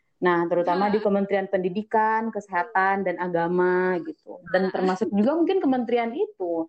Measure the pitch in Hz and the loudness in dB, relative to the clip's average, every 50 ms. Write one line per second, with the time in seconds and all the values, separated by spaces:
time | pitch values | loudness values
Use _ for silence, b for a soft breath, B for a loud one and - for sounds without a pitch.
0 | _ _ _ _ - 180 175 170 170 170 175 175 170 175 175 185 202 208 202 214 | _ _ _ _ 0 2 2 2 2 2 0 0 2 2 0 2 2 2 0 0
1 | 214 208 196 202 196 196 202 196 190 190 196 190 180 185 175 214 214 - - 220 | 2 2 2 2 2 0 0 -2 0 0 -2 -2 -2 -2 -2 -4 -4 0 0 2
2 | 220 220 220 220 226 226 214 208 202 - 190 175 175 - - 190 190 190 196 196 | 2 2 0 -2 -2 -4 -6 -8 -8 -4 -4 -4 -2 0 0 2 2 2 2 0
3 | 190 180 175 175 180 180 175 170 170 170 180 180 180 180 180 180 185 185 185 170 | 0 -2 -2 -4 -4 -2 0 0 0 0 2 2 2 2 2 2 2 0 -2 -2
4 | 160 160 - _ _ - - - - - - 185 190 185 - 185 185 185 185 - | -4 -8 -12 _ _ -20 -20 -18 -4 -2 0 0 0 0 -2 -2 0 -2 0 -2
5 | 220 - 208 202 208 269 311 339 330 349 381 381 330 269 262 247 233 233 240 240 | -2 -2 0 2 2 2 2 2 2 2 2 2 2 2 0 0 0 0 0 0
6 | 233 233 240 339 415 427 - - - - 339 165 165 | 0 -2 -4 -4 -4 -6 -6 -6 -6 -4 -4 -4 -4